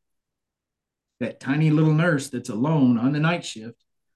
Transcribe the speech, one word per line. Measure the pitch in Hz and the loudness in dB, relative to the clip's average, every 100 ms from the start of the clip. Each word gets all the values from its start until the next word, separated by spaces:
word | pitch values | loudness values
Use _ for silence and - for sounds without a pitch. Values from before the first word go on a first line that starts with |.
| _ _ _ _ _ _ _ _ _ _ _ - | _ _ _ _ _ _ _ _ _ _ _ -10
That | 117 - | -10 -8
tiny | 127 147 156 | -4 0 2
little | 151 156 | 4 4
nurse | 156 170 143 - | 2 2 0 -4
that's | 123 - | -10 -8
alone | 107 147 160 123 117 | -4 0 4 4 4
on | 127 | 0
the | 147 | 0
night | 160 170 - | 0 -2 -6
shift, | 110 110 - _ _ _ | -14 -16 -18 _ _ _